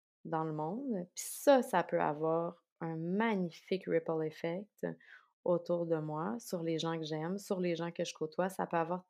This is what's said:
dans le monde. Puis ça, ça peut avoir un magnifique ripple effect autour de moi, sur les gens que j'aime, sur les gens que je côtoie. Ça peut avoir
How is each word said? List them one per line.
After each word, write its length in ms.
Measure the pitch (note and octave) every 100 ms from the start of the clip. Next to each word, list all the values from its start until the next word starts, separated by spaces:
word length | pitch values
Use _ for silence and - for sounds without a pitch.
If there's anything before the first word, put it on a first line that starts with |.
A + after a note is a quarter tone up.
| _ _ E3
dans 180 | D#3+
le 100 | D#3+
monde. 520 | D3+ D#3 G#3+ C#4+ G3+ F3 -
Puis 100 | -
ça, 340 | - - C4+
ça 220 | B3 F3+
peut 180 | - E3+
avoir 600 | E3 D3 D#3+ E3 E3+ F3 _ _
un 160 | E3 D#3+
magnifique 880 | E3 F#3+ A3+ G3+ F3 - - F#3 F#3
ripple 360 | E3 E3 D#3+ D#3
effect 640 | D#3 E3+ F3 G#3 _ - E3 - - - _
autour 420 | - F3 E3+ F3 E3+
de 120 | D#3+
moi, 380 | D#3 D3+ F3 A#3
sur 240 | - F#3
les 160 | E3 D#3+
gens 180 | D#3+ E3
que 60 |
j'aime, 340 | D#3 D#3 D#3+ G3
sur 220 | - F#3+
les 160 | F3+ E3
gens 160 | E3+
que 140 | E3+ E3+
je 80 |
côtoie. 360 | - D#3 - F#3
Ça 160 | F#3 F3
peut 120 | E3+
avoir 260 | D#3+ F3+